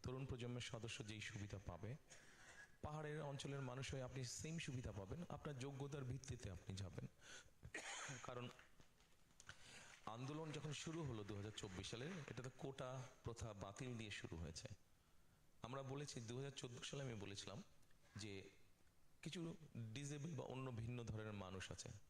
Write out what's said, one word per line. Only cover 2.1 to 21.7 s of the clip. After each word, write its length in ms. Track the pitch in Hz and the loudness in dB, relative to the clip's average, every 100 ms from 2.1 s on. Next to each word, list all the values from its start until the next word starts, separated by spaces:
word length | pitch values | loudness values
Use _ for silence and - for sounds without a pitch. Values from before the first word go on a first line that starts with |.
| - - - - - - - | -14 -12 -12 -12 -10 -12 -2
পাহাড়ের 360 | - 151 151 151 147 | 0 2 4 4 4
অঞ্চলের 300 | 139 143 139 131 | 4 4 4 4
মানুষ 160 | 123 131 | 4 4
হয়ে 120 | 139 127 | 4 2
আপনি 120 | 127 123 - | 2 2 2
সেম 160 | 156 165 - | 2 2 4
সুবিধা 260 | 131 120 104 | 4 4 2
পাবেন, 200 | 98 165 175 147 | 2 2 2 0
আপনার 200 | 156 139 | 0 2
যোগ্যতার 400 | 135 135 139 143 127 | 2 2 2 4 4
ভিত্তিতে 360 | 135 - 127 107 85 | 2 2 0 2 -2
আপনি 160 | - 92 | 0 2
যাবেন। 240 | 95 - - - - - - - - - - - - 127 - | 2 0 -2 -4 -10 -10 -10 -12 -6 -4 -2 -2 -2 -2 -2
কারণ 180 | 123 120 - - - - - - - - - - - - - - - - 113 | 0 -2 -4 -14 -16 -16 -18 -20 -20 -20 -16 -14 -12 -10 -12 -12 -8 -4 -2
আন্দোলন 320 | 131 151 160 151 | 0 0 2 2
যখন 140 | 151 143 | 2 2
শুরু 160 | - 165 147 | 2 4 4
হলো 140 | 113 101 | 4 2
দুহাজার 260 | 101 104 107 | 2 2 0
চব্বিশ 240 | 107 92 98 | 0 0 0
সালে, 160 | 113 139 190 135 | 0 0 0 0
এটা 100 | 123 123 | -2 -2
তো 40 | - | -2
কোটা 260 | 135 135 131 131 123 - | -2 0 0 0 -2 -4
প্রথা 260 | - 113 117 101 | -2 0 0 0
বাতিল 280 | 98 101 127 120 | -2 0 0 2
দিয়ে 140 | 107 - | 0 0
শুরু 160 | - 80 | 0 0
হয়েছে। 240 | 82 78 - 104 - - - - - - - - 113 | 0 0 -4 -6 -10 -20 -20 -20 -18 -20 -20 -6 -2
আমরা 140 | 131 135 | 0 0
বলেছি, 240 | 135 147 131 110 | 0 0 -2 0
দুহাজার 260 | 123 139 135 | 0 0 0
চোদ্দ 160 | 131 120 - | -2 -2 0
সালে 120 | 143 135 | 2 2
আমি 80 | 113 98 | 2 0
বলেছিলাম 340 | 98 - 98 208 - - - - - | -2 -2 -2 -6 -12 -16 -16 -8 -4
যে 100 | 104 98 95 - - - - - - - | -2 -2 -6 -12 -16 -16 -18 -18 -18 -6
কিছু 180 | 165 180 165 - 151 - 113 117 | -4 0 0 -2 -4 -2 -2 0
ডিসেবল 360 | 143 147 151 139 | 0 2 2 2
বা 40 | - | 2
অন্য 140 | 127 131 117 | 2 2 2
ভিন্ন 180 | 113 123 113 | 2 2 2
ধরনের 280 | 107 107 104 95 | 2 2 2 0
মানুষ 180 | 92 - | 0 0